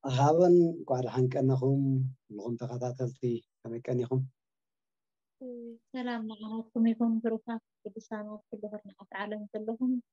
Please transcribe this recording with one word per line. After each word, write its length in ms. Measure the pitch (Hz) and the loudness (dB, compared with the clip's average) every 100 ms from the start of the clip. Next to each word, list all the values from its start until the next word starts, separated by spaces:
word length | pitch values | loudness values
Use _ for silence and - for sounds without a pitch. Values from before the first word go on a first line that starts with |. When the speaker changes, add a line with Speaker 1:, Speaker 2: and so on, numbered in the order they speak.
Speaker 1:
ሃበን፣ 640 | 135 131 139 165 180 175 170 | -2 4 4 6 8 8 6
እንኳዕ 340 | 165 - 127 | 0 -4 -2
ደሓን 280 | 120 131 127 | 0 2 2
ቀነኹም። 720 | 139 131 131 131 139 135 131 131 - _ | 4 2 4 2 2 2 2 0 -6 _
ንኹም 280 | 104 110 | -10 -8
ተኸታተልቲ፣ 680 | 117 117 123 123 127 123 - 123 117 _ | -6 -6 -4 -6 -4 -6 -2 -4 -4 _
ከመይ 300 | _ 117 117 | _ -12 -10
ቀኒኹም? 460 | 131 123 120 131 131 _ _ _ _ _ _ _ _ _ _ _ | -4 -4 0 -2 -2 _ _ _ _ _ _ _ _ _ _ _
Speaker 2:
ኣሜን። 360 | 254 240 233 233 _ | -14 -12 -14 -16 _
Speaker 3:
ሰላም 400 | 254 247 233 220 | -8 -6 -6 -8
ንዓኹም 580 | 208 214 226 226 233 | -10 -8 -8 -4 2
ይኹን፣ 320 | 226 226 233 226 | 2 4 2 2
ብሩኻት 460 | 233 226 - 226 _ _ | 0 -4 -6 -10 _ _
ቅዱሳን 460 | 208 208 - 214 | -16 -14 -12 -12
ኣብ 160 | 208 214 | -10 -16
ኩሉ 240 | _ 208 208 | _ -12 -10
ኩርናዓት 440 | 208 196 _ 190 | -12 -14 _ -16
ዓለም 320 | 190 208 214 | -10 -8 -8
ዘለኹም። 560 | 208 214 214 226 254 254 _ | -8 -8 -6 -2 0 -2 _